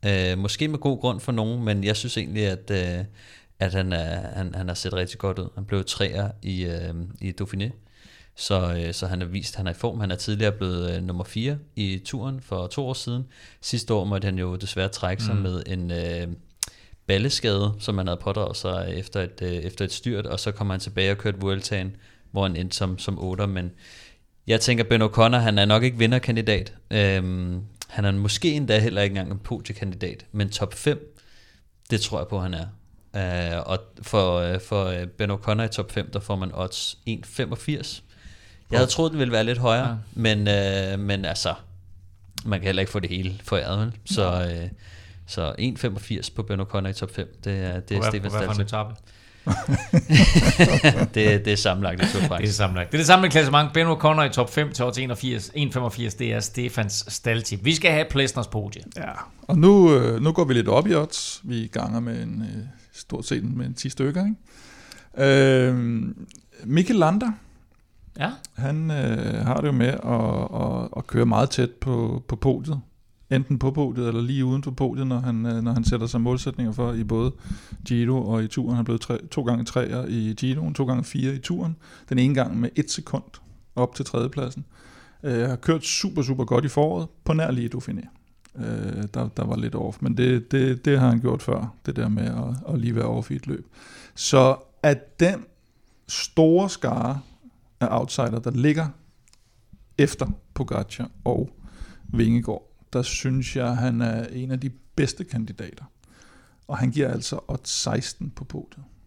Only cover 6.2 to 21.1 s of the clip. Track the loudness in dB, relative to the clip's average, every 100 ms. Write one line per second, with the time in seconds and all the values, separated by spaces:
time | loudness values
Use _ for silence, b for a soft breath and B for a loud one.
6.2 | -4 -6 -6 -4 -2 -4 -6 -6 -8 -8
7.2 | -10 -6 -6 -4 -6 -8 b b b b
8.2 | b -12 -2 0 2 -2 -4 -4 -4 -4
9.2 | -4 -6 -6 -4 -4 -2 -4 -2 -4 -4
10.2 | -2 0 0 0 -2 -2 -2 -2 -4 -4
11.2 | -6 -4 -4 -4 -8 -4 -4 -4 -6 -6
12.2 | -6 -8 -6 -6 -4 -4 -4 -4 -4 -4
13.2 | -6 B B B -6 -6 0 0 2 0
14.2 | 0 -2 -2 -4 -6 -2 -2 -2 -4 -2
15.2 | -2 0 0 -4 -4 -4 -4 -4 -4 -4
16.2 | -6 -10 -14 _ B B B B -2 0
17.2 | 0 0 0 0 0 -2 -4 -2 -2 -4
18.2 | -4 -2 -4 -4 -6 -4 -4 -6 -6 -6
19.2 | -6 -6 -6 -4 -6 -6 -6 -4 -4 -4
20.2 | -4 -6 -6 -4 -4 -4 -6 -2 0